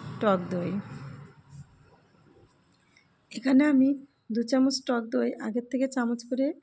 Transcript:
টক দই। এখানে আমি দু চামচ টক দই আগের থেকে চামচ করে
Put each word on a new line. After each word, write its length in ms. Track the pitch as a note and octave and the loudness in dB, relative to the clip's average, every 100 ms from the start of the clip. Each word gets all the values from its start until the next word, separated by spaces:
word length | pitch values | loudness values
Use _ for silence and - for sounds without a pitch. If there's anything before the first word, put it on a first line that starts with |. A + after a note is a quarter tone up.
| - - | -12 -2
টক 180 | A3 F#3+ F3 | 2 2 2
দই। 220 | F3+ F3 G3 - - - - - - - - - _ _ _ _ _ _ _ - _ _ _ _ _ _ _ _ | -4 -4 -4 -8 -12 -14 -16 -20 -20 -20 -20 -20 _ _ _ _ _ _ _ -20 _ _ _ _ _ _ _ _
এখানে 320 | - B3+ C4 D4+ | -6 2 6 6
আমি 240 | C4+ C4 C#4 - _ - | 6 4 2 -6 _ -6
দু 100 | A3 | -4
চামচ 320 | A#3 C4 C4 C#4 - | 0 2 2 0 -2
টক 180 | A#3+ A3+ | -2 -2
দই 180 | B3 A#3+ | 0 0
আগের 320 | - A3 A3 A#3+ | -2 -6 -6 -4
থেকে 160 | C4 C4 | -2 -2
চামচ 320 | C4 A#3 A#3+ - | 0 -2 -2 -4
করে 240 | B3+ C4+ D4+ | -2 -2 -2